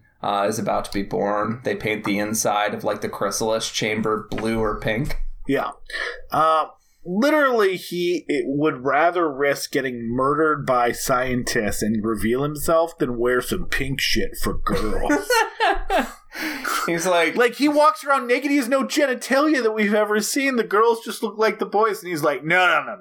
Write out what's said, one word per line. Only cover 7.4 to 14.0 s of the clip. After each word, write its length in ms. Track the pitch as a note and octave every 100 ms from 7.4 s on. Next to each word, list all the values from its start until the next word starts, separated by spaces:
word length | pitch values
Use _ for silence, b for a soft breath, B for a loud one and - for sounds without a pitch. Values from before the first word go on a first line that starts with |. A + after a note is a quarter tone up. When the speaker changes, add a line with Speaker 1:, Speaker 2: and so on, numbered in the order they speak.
| C4+ A#3+ G3 F3+
Speaker 2:
he, 480 | - F3 F3 F3 -
it 180 | C#3+ A#2+
would 360 | C#3+ D#3 C3+
rather 480 | C3 C3+ E3+ F3 E3
risk 400 | C3+ C#3+ C#3 -
getting 380 | C#3 C3 A#2+ A#2
murdered 560 | B2 C3+ D3 D#3 D3+ C3
by 280 | B2 A#2+
scientists 920 | - - B2+ C3 B2 A#2+ A#2+ G#2 -
and 200 | G#2+ A2
reveal 380 | G#2+ G#2+ A2 B2
himself 560 | D3 D3 C#3+ E3 E3 -
than 220 | C#3+ A#2+
wear 200 | B2 B2+
some 260 | - F#2+ -
pink 360 | - C3+ C3+